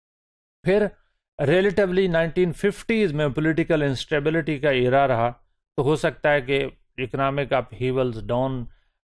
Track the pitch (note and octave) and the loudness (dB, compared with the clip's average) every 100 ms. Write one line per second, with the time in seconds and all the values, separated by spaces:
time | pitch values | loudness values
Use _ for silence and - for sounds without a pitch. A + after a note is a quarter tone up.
0 | _ _ _ _ _ _ F3 G3+ G3+ - | _ _ _ _ _ _ 0 2 0 -4
1 | _ _ _ - C#3+ F3+ G3+ F#3+ F#3+ F3+ | _ _ _ -4 2 2 2 2 0 2
2 | F#3+ E3 E3 F#3 F3+ - G3+ - - A3 | 2 0 0 0 0 0 -2 -2 -2 0
3 | G3 D3 D3 B2 D#3+ D#3 E3 D#3 C#3+ B2+ | 0 0 -2 0 0 0 0 0 0 -2
4 | - D3+ D3+ E3 D3+ C#3+ D3 C3 B2 C3+ | -4 -2 0 -2 -2 -2 0 2 4 4
5 | C#3 A2+ A#2+ - _ _ _ - C#3 D3+ | 4 2 0 -4 _ _ _ -2 0 0
6 | E3 - D3+ D3 B2 C#3 C3+ - _ - | -2 -2 0 0 0 -2 -2 -8 _ -10
7 | B2+ C3+ C3+ C#3 C3 C3 A#2 G#2 B2+ B2+ | -6 -2 -2 -2 -2 -2 -2 -4 -2 0
8 | B2+ A2 G#2+ A#2+ C3 B2+ A2+ - _ _ | -2 -4 -4 -2 -2 -4 -10 -16 _ _